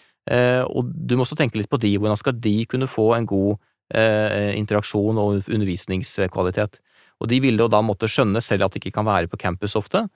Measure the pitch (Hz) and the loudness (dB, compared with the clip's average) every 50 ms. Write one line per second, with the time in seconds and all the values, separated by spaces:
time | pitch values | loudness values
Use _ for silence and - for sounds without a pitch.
0 | _ _ _ _ - - - 123 123 123 127 127 127 - - 127 120 120 - - | _ _ _ _ -4 0 2 2 4 4 2 2 0 -2 -2 -4 -4 -4 -6 -6
1 | - 120 120 127 123 - - - 143 120 - 110 101 - 143 123 104 104 101 98 | -2 0 0 0 0 0 0 -2 -2 0 0 -4 -4 -2 -2 0 2 2 2 2
2 | 107 107 107 - - 139 123 117 120 113 101 110 113 - - 127 131 127 - 117 | 2 0 0 0 0 -2 -2 -2 0 0 0 0 0 -2 -4 -4 -4 -2 0 2
3 | 107 110 117 117 113 - 101 95 98 101 104 - _ _ _ _ _ - - 113 | 2 4 4 2 0 -2 0 0 0 0 0 -2 _ _ _ _ _ -4 0 2
4 | 110 110 107 107 107 104 101 104 104 101 107 107 104 - 107 104 104 - - 104 | 2 4 4 2 2 0 0 0 -2 -2 -2 -2 -2 0 0 -2 -2 -2 -2 0
5 | 101 107 110 110 104 101 101 98 98 - 113 107 101 95 87 - - - 95 92 | 0 0 2 2 2 2 0 0 -2 -2 -2 -2 0 -2 -2 -4 -4 -4 -4 -4
6 | - - - 101 95 90 - - 92 90 92 113 104 - - - _ _ _ _ | -4 -4 -2 -2 -2 -2 -2 -2 -2 -2 0 -2 -4 -4 -6 -14 _ _ _ _
7 | _ _ _ - - 113 123 127 135 135 113 107 117 110 107 107 110 110 95 - | _ _ _ -6 -2 0 0 2 2 2 4 4 4 4 4 4 4 2 0 -2
8 | 113 107 - - 123 104 98 117 - - 110 95 98 95 - 101 - 95 - 107 | -2 -2 2 2 2 2 2 0 0 0 0 2 0 0 -2 -4 -10 -6 -4 -2
9 | 107 110 101 90 82 80 - - - 87 85 - 107 98 - 107 - - - 202 | 0 0 2 0 0 -2 -4 -4 -4 -4 -4 -4 -4 -4 -4 -4 -4 -2 -2 -2
10 | 233 190 _ | -2 -4 _